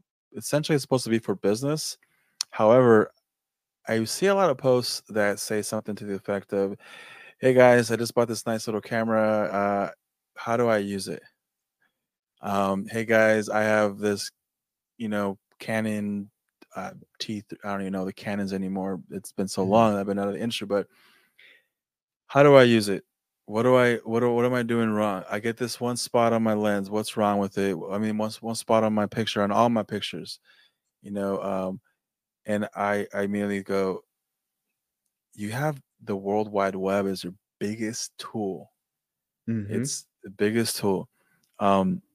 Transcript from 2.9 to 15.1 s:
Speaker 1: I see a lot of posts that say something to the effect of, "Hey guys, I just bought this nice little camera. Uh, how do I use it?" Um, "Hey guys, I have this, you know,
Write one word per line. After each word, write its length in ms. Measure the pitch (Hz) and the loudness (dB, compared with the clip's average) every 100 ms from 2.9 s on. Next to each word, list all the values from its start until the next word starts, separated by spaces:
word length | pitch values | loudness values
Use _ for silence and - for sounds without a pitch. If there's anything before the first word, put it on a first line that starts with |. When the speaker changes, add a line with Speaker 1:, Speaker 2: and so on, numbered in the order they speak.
| 110 - _ _ _ _ _ _ _ - | 8 6 _ _ _ _ _ _ _ -4
Speaker 1:
I 160 | 113 113 | -2 -2
see 220 | - 190 | 0 2
a 80 | 196 | 4
lot 140 | 180 | 2
of 60 | 131 | 2
posts 440 | 131 123 120 - - | 2 2 2 -6 -6
that 300 | 107 101 98 | 0 0 0
say 220 | - 107 | -4 -4
something 320 | 101 110 107 101 | -4 -6 -6 -10
to 100 | 104 | -8
the 80 | 98 | -8
effect 380 | - 101 - | -6 -8 -4
of, 240 | 101 98 104 - - - - - - | -2 -2 -4 -16 -20 -20 -20 -20 -2
"Hey 140 | 131 | 2
guys, 380 | 127 123 123 113 | 8 8 8 4
I 40 | 113 | -2
just 180 | 117 - | -2 0
bought 120 | 117 | 0
this 180 | 110 - | -2 -4
nice 220 | 110 - | -6 -4
little 140 | 104 | -6
camera. 400 | - 117 113 110 107 107 104 | -4 -4 0 2 2 0 -2
Uh, 400 | 101 101 101 90 - _ _ _ - | -2 0 0 -4 -8 _ _ _ -12
how 220 | - 117 | -4 0
do 100 | 117 | 2
I 100 | 107 | 2
use 280 | 101 98 95 | 0 -6 -8
it?" 160 | 80 - _ _ _ _ _ _ _ _ _ _ _ | -12 -14 _ _ _ _ _ _ _ _ _ _ _
Um, 440 | 101 98 98 98 101 | -4 0 0 -2 -4
"Hey 180 | 113 110 | -6 2
guys, 440 | 110 110 110 107 | 4 4 4 0
I 140 | 107 | 0
have 340 | 107 107 104 101 | 2 2 2 0
this, 320 | 104 101 - - _ _ _ _ _ - | -4 -4 -6 -16 _ _ _ _ _ -10
you 120 | |
know, 280 | 110 | -6